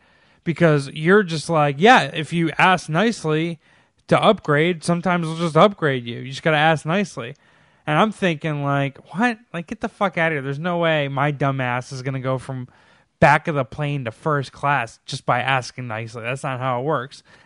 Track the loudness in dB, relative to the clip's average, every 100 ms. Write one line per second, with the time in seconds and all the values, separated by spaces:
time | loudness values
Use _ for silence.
0 | _ _ _ _ -6 2 4 4 0 -4
1 | 4 4 4 -4 -2 2 2 4 6 6
2 | 4 -4 -4 -2 -2 2 4 2 0 0
3 | 0 -2 -2 -2 -2 -8 _ _ _ _
4 | 0 2 4 2 2 2 2 0 -2 -2
5 | 0 -2 -2 -2 0 4 4 4 -2 -2
6 | -6 -10 -12 -4 0 4 4 2 0 -2
7 | -4 -8 -12 -14 _ _ _ _ -2 2
8 | 0 0 -2 -2 -4 -4 -2 0 -2 -6
9 | -12 -2 -2 -2 _ -12 -10 -8 -8 -4
10 | -4 0 -2 -2 -4 -6 -4 0 0 0
11 | -2 -2 -2 0 -2 -2 -2 -4 -6 -10
12 | -8 -6 -4 -6 -6 -10 -12 _ _ _
13 | _ 4 6 6 2 -4 -4 -4 -4 -4
14 | -6 -6 -2 -2 -4 -4 -2 -2 -2 -10
15 | -12 -8 -2 0 2 -2 -2 -12 -10 -8
16 | -10 -10 -8 -6 -6 -6 -4 -4 -2 -4
17 | -6 -16 _ _